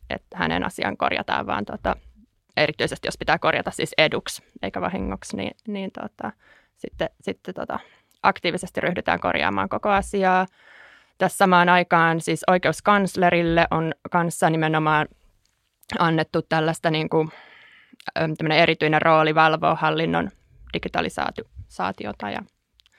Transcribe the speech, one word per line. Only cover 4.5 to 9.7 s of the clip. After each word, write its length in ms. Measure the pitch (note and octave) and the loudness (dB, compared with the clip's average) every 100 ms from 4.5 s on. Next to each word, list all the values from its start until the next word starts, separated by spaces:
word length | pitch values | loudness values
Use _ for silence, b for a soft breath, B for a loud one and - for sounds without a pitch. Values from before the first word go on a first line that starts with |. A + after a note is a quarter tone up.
| - | -10
eikä 180 | F#2+ - | -8 -6
vahingoksi, 560 | F3+ F#3 G3 G3 - G3+ | -6 -4 -6 -8 -10 -8
niin, 200 | G3 - - | -8 -10 -10
niin 240 | G3+ F#3+ | -8 -8
tota, 400 | - - - - - b b b _ | -10 -14 -12 -14 -14 b b b _
sitten, 320 | - - E3 _ | -14 -8 -8 _
sitten 340 | - F#3+ - | -10 -10 -10
tota, 240 | F#3 - - b b b - | -10 -8 -8 b b b -2
aktiivisesti 580 | G3 - F3+ - F3+ - | -2 0 -2 -4 -6 -4
ryhdytään 400 | - F3 - - | -2 -2 -2 0
korjaamaan 480 | F2+ C#2+ D#2+ - | 0 0 0 0
koko 200 | F#3+ | -4